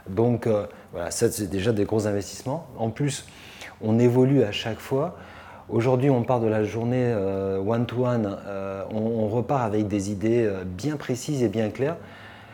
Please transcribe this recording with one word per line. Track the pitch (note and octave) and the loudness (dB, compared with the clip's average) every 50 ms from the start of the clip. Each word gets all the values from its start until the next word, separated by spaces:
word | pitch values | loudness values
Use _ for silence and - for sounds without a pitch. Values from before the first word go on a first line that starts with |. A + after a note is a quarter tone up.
| - - | -12 -6
Donc, | F#2+ G2+ A#2 B2 A#2+ A2 - A#2 | 0 2 2 4 2 2 2 2
euh, | G#2+ G#2 G2+ - - - - - - | 2 2 0 -4 -10 -16 -18 -12 -8
voilà, | F2+ E2+ E2 | -8 -6 -6
ça | - - A#2 A2 | -2 2 2 2
c'est | - - G#2+ F2 | 2 0 -4 -2
déjà | F#2+ F#2+ F#2 A#2+ A2+ | -2 -2 0 2 2
des | G#2 G2+ | 2 2
gros | - G#2+ A2+ G#2 G#2 | 0 2 0 0 0
investissements. | G2+ G2+ F#2+ - - - - B2+ C#3 E3 E3+ - - - | 0 -2 -2 -6 -10 -10 -6 -6 -6 -6 -6 -10 -8 -4
En | A2+ A2+ | -4 -4
plus, | A2 - D3 C#3 B2+ - - - - - - - - - - - - - | -2 0 -2 -2 -2 -4 -8 -14 -20 -20 -20 -20 -18 -18 -18 -18 -14 -6
on | - A2 A2 A#2 | -2 2 4 6
évolue | B2 B2 A#2+ B2+ B2+ C3 C#3+ C3+ A#2 | 6 6 6 6 6 6 6 6 4
à | G#2 G#2 | 4 2
chaque | - - A2+ G#2+ - | -4 -4 -4 -6 -6
fois. | - - C3+ C3+ D3+ F3+ F3+ - - - - - - - - - - - | -6 -4 -2 -2 -2 -2 -4 -10 -16 -18 -18 -20 -20 -20 -20 -18 -10 -2
Aujourd'hui, | - A#2 A2+ C3 C3 B2+ C3 C#3+ | 0 2 4 4 4 4 4 4
on | C3+ A#2+ A2+ | 4 4 4
part | - B2+ A#2+ | 2 2 2
de | A2+ A2 | 2 2
la | G#2+ A2 G#2+ | 2 2 2
journée, | G2+ G2 A2+ A2+ A#2+ B2 B2+ B2 | 0 0 -2 -2 0 0 2 2
euh, | A#2+ A#2 G#2 F#2+ G2 G2 G2 G2 G2 G2 F#2+ | 2 0 0 0 0 0 0 -2 0 -2 0
one-to-one, | G2 G2+ A2+ A#2+ B2 A#2+ A#2 A#2+ B2+ B2 B2 B2+ G#2+ G2 G2 - - G2 | 0 0 0 0 0 0 0 0 0 2 2 2 0 -2 -2 -6 -8 -8
euh, | G2+ G2 G2 G2 G2 G2 F#2+ - | -8 -6 -6 -6 -6 -6 -8 -6
on, | G#2+ A2 A2 A2+ A#2 A2+ G#2+ | -4 -2 -2 0 0 0 0
on | G#2 | 0
repart | G#2+ B2 A#2+ - D3 C3+ A#2+ | 0 0 0 0 0 0 0
avec | G#2+ G2+ G#2+ G#2+ G2+ | 2 0 0 0 2
des | G2+ G#2 F#2+ G2+ | 0 0 0 -2
idées, | G#2+ F#2+ G2 A2 A#2 A#2+ A#2 | -4 0 2 2 4 4 4
euh, | G#2 G2 F#2+ F#2 | 2 0 -2 -4
bien | F#2 F2+ F#2 A2 D3 D#3 | -6 -6 -6 -4 -4 -4
précises | C3+ - - B2+ A#2+ - - D3+ C3+ B2 | -4 -4 -4 -4 -4 -4 -4 -2 2 2
et | G#2+ | 2
bien | F#2+ A2+ A2 G#2 | 2 2 -2 -2
claires. | - - B2+ D3 E3+ E3+ - - - - - - - - - - | -2 -2 -2 -2 -2 -4 -8 -16 -18 -18 -18 -20 -20 -20 -20 -20